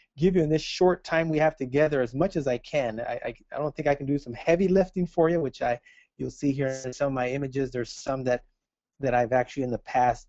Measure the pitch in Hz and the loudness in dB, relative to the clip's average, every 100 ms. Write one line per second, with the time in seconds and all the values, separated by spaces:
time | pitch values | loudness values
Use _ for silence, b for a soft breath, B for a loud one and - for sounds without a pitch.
0 | b - 180 185 151 156 - - 180 175 | b 0 2 4 2 0 0 2 4 2
1 | - 165 165 151 156 - 131 139 151 143 | 0 -2 0 2 2 0 -2 2 2 2
2 | 120 131 190 170 135 123 - 151 123 110 | 0 0 0 0 0 -2 -2 -2 -2 -4
3 | 120 117 120 120 - - 151 - 147 143 | -6 -6 -8 -10 -12 -6 -6 -2 0 0
4 | 139 143 127 117 - 170 190 185 185 190 | 0 -2 -4 -4 2 4 4 4 2 -2
5 | 175 - 165 170 135 - 123 120 b b | -2 2 2 2 -2 -4 -2 -4 b b
6 | b - 127 - 143 135 135 131 131 123 | b -10 -10 -4 -2 0 -2 -4 -8 -4
7 | 143 131 123 139 135 131 131 123 117 - | -2 0 -2 -2 -4 -4 -4 -4 -6 -8
8 | - 135 127 123 - _ _ _ _ - | -6 -4 0 -2 -4 _ _ _ _ -6
9 | 135 123 117 127 123 - 127 113 - 131 | 0 2 2 0 0 -4 -4 -4 -2 2
10 | 123 113 | 2 0